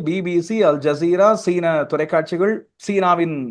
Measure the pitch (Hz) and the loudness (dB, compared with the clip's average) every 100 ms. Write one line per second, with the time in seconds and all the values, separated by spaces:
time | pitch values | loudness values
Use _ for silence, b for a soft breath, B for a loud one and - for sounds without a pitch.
0 | 156 185 175 175 170 220 175 147 147 143 | -2 -4 -2 -2 -2 2 2 2 0 0
1 | 170 180 202 220 - 175 170 156 143 151 | 0 4 4 2 0 -2 0 -2 -2 -4
2 | 156 165 160 175 196 220 - _ - 202 | -2 -2 -2 -2 -2 -2 -8 _ -4 0
3 | 180 170 170 147 127 | 2 2 0 -4 -8